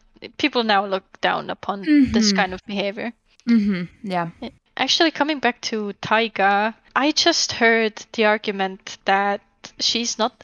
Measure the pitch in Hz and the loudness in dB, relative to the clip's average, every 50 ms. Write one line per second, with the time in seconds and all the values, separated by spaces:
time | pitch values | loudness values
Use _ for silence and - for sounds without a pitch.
0 | _ _ _ _ - - - - - 285 - 247 226 220 208 196 202 202 190 190 | _ _ _ _ -20 -16 -6 -4 -4 -2 -2 -2 0 2 2 0 0 0 -4 -6
1 | - _ _ - - 185 180 165 160 185 185 - - - 202 202 196 311 302 294 | -6 _ _ -4 -2 -2 -2 -2 -4 -6 -10 -8 -8 -8 -8 -4 0 4 4 6
2 | 262 226 214 233 220 208 202 190 196 185 180 185 - - 202 202 196 202 202 233 | 6 4 4 2 2 2 2 2 0 -2 -4 -8 -10 -8 -6 -6 -4 -6 -6 -8
3 | 208 233 - _ _ _ _ _ - 233 233 226 202 208 196 175 180 170 - _ | -10 -10 -12 _ _ _ _ _ -2 2 2 2 2 2 0 -2 -4 -8 -12 _
4 | - 202 185 175 170 170 - - 254 226 - _ _ _ _ - 262 269 - - | -10 -6 -4 -4 -4 -6 -8 -12 -14 -16 -16 _ _ _ _ -4 -2 0 2 2
5 | 339 320 - - 285 294 311 269 - 240 240 _ - - 233 220 208 202 196 _ | 2 2 2 0 -2 -2 -2 0 0 -2 -2 _ -6 -6 -6 -6 -6 -6 -8 _
6 | - - 220 220 233 220 - - 190 196 202 202 214 226 220 _ _ _ - 240 | -4 0 2 2 2 0 0 0 2 2 2 2 0 -2 -4 _ _ _ -2 0
7 | 262 302 302 - - 339 320 - - - - - 240 226 226 226 226 214 214 - | 0 0 0 2 2 2 2 2 0 -4 -2 2 4 4 4 4 2 0 -4 -6
8 | - - - - 220 208 214 214 - 220 196 196 190 190 190 - - - - - | -14 -8 -2 0 2 2 2 2 0 -4 -4 -2 -4 -4 -6 -8 -14 -16 -18 -6
9 | - - 190 196 202 202 202 - _ _ _ _ - - - - - - - 226 | -2 0 2 2 2 0 -2 -4 _ _ _ _ -20 -20 -10 -4 -2 -2 -2 -2
10 | 240 233 - - 214 247 - - | -2 -4 -4 -2 -2 -4 -4 -4